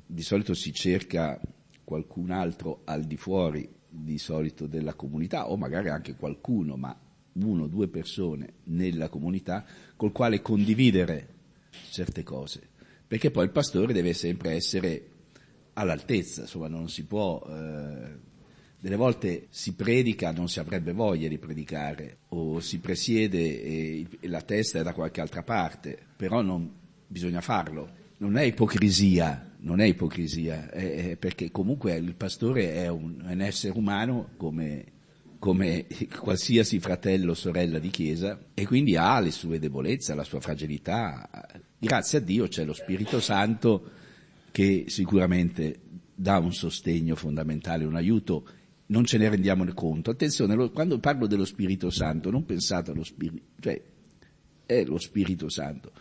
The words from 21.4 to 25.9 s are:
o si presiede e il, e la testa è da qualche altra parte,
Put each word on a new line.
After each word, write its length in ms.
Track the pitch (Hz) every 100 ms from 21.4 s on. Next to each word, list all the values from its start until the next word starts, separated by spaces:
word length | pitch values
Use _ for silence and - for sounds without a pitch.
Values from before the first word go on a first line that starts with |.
| 78 78 73 78 73 78 71 - _
o 300 | 87 80 82
si 200 | 87 90
presiede 800 | - 87 - 113 107 90 82 62
e 380 | 62 80 80 80
il, 180 | 87 -
e 80 | 90
la 140 | 82
testa 380 | - 104 110 82
è 40 |
da 100 | 82
qualche 280 | 85 80 87
altra 220 | 80 87
parte, 540 | 82 110 82 - 76